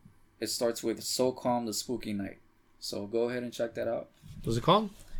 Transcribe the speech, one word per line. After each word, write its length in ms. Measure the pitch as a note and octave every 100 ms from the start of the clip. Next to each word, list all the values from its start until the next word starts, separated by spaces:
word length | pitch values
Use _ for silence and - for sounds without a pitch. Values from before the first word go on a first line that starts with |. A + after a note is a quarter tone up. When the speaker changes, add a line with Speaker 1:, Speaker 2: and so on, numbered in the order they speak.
| - - _ -
Speaker 1:
it 60 | A2
starts 360 | - A#2 A#2
with, 180 | A2+ A2
"So 300 | - - B2+
calm 340 | B2+ B2+ A#2+ A#2
the 80 |
spooky 380 | G#2 - A2+ A2
night." 280 | G2+ G2 - - _ _ _
So 240 | - G2 G2+
go 240 | A#2 A#2+
ahead 140 | B2
and 100 | A#2+
check 200 | A2+ A#2 A#2
that 120 | A#2
out. 220 | A#2 - _ - -
Speaker 2:
What's 140 | - A#2
it 60 |
called? 260 | D#3 G3 G#3 - -